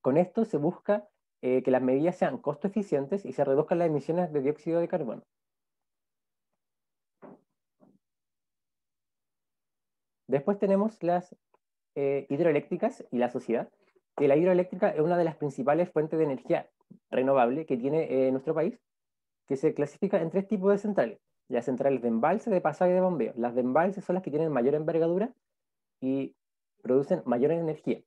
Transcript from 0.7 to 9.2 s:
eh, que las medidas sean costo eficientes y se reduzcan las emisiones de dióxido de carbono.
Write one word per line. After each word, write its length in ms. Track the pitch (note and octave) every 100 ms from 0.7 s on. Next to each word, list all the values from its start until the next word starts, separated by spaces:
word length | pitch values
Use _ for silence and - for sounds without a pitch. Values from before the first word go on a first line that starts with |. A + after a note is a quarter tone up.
| F#3 - G#3 - _ _ _
eh, 200 | B2+ B2+
que 80 | B2+
las 120 | B2+
medidas 340 | B2+ C3 D#3+ F3
sean 220 | F3 C3
costo 300 | - D3 G3
eficientes 560 | G#3 G3 D3 C#3 G3+
y 80 | -
se 120 | C3
reduzcan 340 | C#3 C3+ D#3 E3+
las 100 | E3+
emisiones 440 | D3 - E3 F3
de 80 | D3+
dióxido 380 | C3+ D3+ - E3
de 60 | E3+
carbono. 360 | F3+ C3 G#2 _ _ _ _ _ _ _ _ _ _ _ _ _ _ _ _ _ _ _ _ - - _ _ _ _ _ _ _ _ _ _ _ _ _ _ _ _ _ _